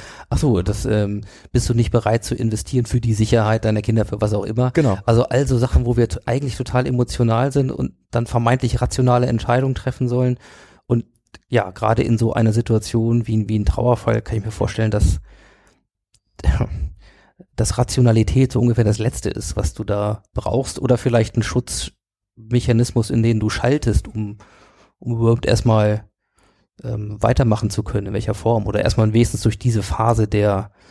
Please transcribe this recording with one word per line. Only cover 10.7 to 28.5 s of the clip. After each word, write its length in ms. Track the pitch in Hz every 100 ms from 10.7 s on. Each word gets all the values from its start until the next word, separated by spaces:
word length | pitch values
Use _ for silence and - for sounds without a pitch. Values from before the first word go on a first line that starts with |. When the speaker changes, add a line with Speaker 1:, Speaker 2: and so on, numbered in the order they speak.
| _ -
Speaker 1:
Und 180 | 120 - _ _ - -
ja, 220 | 117 95
gerade 320 | - 110 113
in 160 | 127 117
so 140 | 113
einer 200 | - 113
Situation 720 | 107 - 110 - 117 113 117 113
wie, 220 | 110 104
wie 100 | 107
ein 60 |
Trauerfall 580 | 104 - 120 117 - 110
kann 160 | - 110
ich 60 |
mir 60 | 110
vorstellen, 400 | - 110 - 110
dass, 300 | 107 - - - - _ _ _ _ _ _ _ _ _ -
<laughs> 260 | - - 120 - - - - _ _ - - -
dass 220 | 110 -
Rationalität 760 | 120 - 120 113 107 127 131
so 80 | 131
ungefähr 240 | 123 117
das 140 | 107 107
Letzte 320 | 113 - 202
ist, 260 | - - -
was 180 | -
du 100 | -
da 380 | - 101 104 107 _
brauchst 460 | - - 127 135 -
oder 180 | 123 120
vielleicht 380 | 127 117 113 -
ein 60 |
Schutzmechanismus, 1700 | 107 123 - - - _ _ _ _ - 110 123 120 113 120 120 110
in 120 | 123
den 180 | 113 110
du 80 | 107
schaltest, 600 | - 123 147 117 101 -
um, 300 | 107 104 104 - _ _ _ _ -
um 140 | 123
überhaupt 340 | 113 113 117 -
erstmal, 640 | 113 120 110 107 107 - _ _ _ _ _ _ -
ähm, 340 | 120 110 104 107
weitermachen 480 | 117 127 120 107 104
zu 120 | 104
können, 260 | - 104 98
in 40 |
welcher 220 | 101 110
Form 320 | 104 113